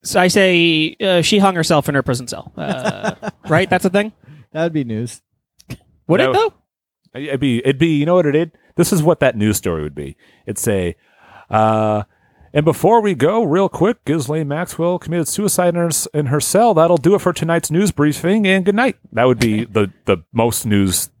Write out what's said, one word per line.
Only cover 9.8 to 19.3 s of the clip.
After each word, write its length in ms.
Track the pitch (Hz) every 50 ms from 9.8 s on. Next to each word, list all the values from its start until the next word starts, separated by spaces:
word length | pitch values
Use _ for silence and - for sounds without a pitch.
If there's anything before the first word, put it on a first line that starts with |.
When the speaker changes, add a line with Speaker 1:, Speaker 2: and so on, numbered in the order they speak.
| 76
Speaker 3:
would 120 | 76 71
be. 200 | 71 71 69 76 _ _ _ _ _ _
It'd 120 | - 104 -
say, 380 | - 117 104 98 90 87 85 _ _ _ _ _ _ - - - - _
uh, 540 | - 110 110 110 110 110 110 107 107 104 104 _ _ _ _ _ _ _ - _ -
"And 100 | 147 151
before 380 | 160 143 - - 180 226 240
we 120 | 214 208 185
go, 300 | 123 127 156 202 226 233
real 240 | 160 143 185 196 180
quick, 380 | - - 165 208 240 _ _
Ghislaine 420 | - 147 165 135 117 151 160 160 139
Maxwell 520 | 143 156 175 165 - - 165 175 180 170
committed 280 | - - 165 175 160 -
suicide 420 | - - 208 196 - - 180 175
in 60 | 170
her, 140 | 175 170 170 147 - - - _
in 140 | 151 151 127
her 120 | 135 151
cell. 340 | - - - 190 233 240 202
That'll 240 | 160 160 170 175 165
do 160 | 123 165 202
it 40 | 196
for 140 | - 180 170
tonight's 360 | - - 165 165 170 - -
news 220 | 151 170 208 196
briefing, 560 | - - 143 151 143 - - 170 196 226 208 190
and 160 | 190 190 180
good 120 | 190 202
night." 200 | 214 247 269 - _ _ -
That 140 | - 110 120
would 140 | 131